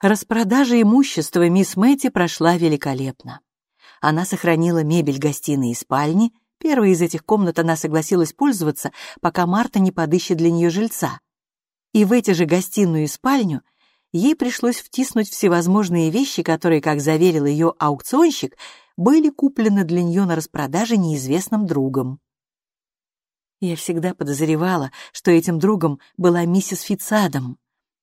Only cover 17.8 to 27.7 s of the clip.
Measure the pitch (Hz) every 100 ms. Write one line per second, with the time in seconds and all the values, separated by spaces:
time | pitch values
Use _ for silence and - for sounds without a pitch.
17.8 | 151 139 - 269 339 - - - - -
18.8 | _ - 190 320 302 - 277 262 220 202
19.8 | 165 175 170 180 185 160 - 160 139 165
20.8 | 233 220 165 147 131 165 - 214 190 147
21.8 | 135 131 127 139 _ _ _ _ _ _
22.8 | _ _ _ _ _ _ _ - 180 165
23.8 | - 170 180 - 143 139 160 156 180 175
24.8 | 131 - - - 175 170 165 165 190 208
25.8 | 156 139 _ - 175 175 170 190 - 185
26.8 | - 196 - 214 180 143 123 127 _